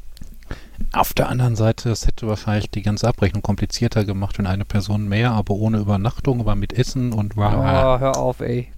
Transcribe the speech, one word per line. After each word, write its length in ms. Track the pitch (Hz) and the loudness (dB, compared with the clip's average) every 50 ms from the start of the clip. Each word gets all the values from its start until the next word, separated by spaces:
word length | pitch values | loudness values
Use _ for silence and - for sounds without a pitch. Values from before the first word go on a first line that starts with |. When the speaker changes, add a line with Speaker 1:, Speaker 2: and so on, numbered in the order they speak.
| - - - - - - - - - - - - - - - - - - | -14 -14 -12 -12 -12 -12 -14 -14 -14 -12 -12 -14 -14 -12 -6 -2 -2 0
Speaker 1:
Auf 220 | - - - - - | 2 0 0 0 0
der 160 | - 135 - | 0 0 0
anderen 260 | 123 123 127 123 113 | 0 2 2 2 2
Seite, 340 | 101 107 113 113 - - 120 | 2 2 2 2 0 -2 -2
es 140 | 110 - - | -2 2 2
hätte 200 | - - - - | 2 2 2 0
wahrscheinlich 420 | 110 107 - - 110 104 104 98 - | -2 -2 -2 0 0 0 0 0 -2
die 120 | - 104 | -4 -2
ganze 260 | 98 104 104 - - | -2 -2 0 2 2
Abrechnung 340 | - - - 104 92 - 101 | 0 2 2 2 0 2 0
komplizierter 640 | - - 101 - 104 - - - 120 117 - 113 104 | -2 -2 -2 0 -2 -4 -2 -2 -2 0 2 0 0
gemacht, 340 | 101 95 98 98 - - - | 0 -2 -2 -2 -2 -2 -2
wenn 80 | 101 | 0
eine 180 | 90 92 98 101 | 0 0 -2 -2
Person 420 | - - 104 95 104 104 104 107 | -2 -2 -2 0 0 0 -2 0
mehr, 240 | 101 98 107 120 127 | 0 0 2 2 2
aber 220 | 113 107 101 - 107 | 2 0 0 0 0
ohne 240 | 98 110 110 113 107 | 0 2 2 2 2
Übernachtung, 600 | 101 101 104 95 101 123 - - - 139 127 120 | 2 0 0 0 0 -2 -2 -2 0 0 0 2
aber 140 | 110 104 104 | 2 2 2
mit 180 | 101 104 - - | 2 0 0 0
Essen 400 | - 127 - - 131 123 123 113 | -2 -2 0 -2 -2 -2 0 0
und 240 | 107 101 98 107 | -2 -2 -2 0
Speaker 2:
Oh, 40 | 107 | 0
hör 760 | 101 104 - 135 135 135 135 135 131 131 127 123 131 135 135 | 2 2 2 2 2 4 4 4 4 4 4 4 2 0 0
auf, 240 | 135 127 127 123 - | 0 0 -2 -2 -2
ey. 260 | 120 120 120 123 120 - - | -4 -2 -2 -2 -4 -6 -10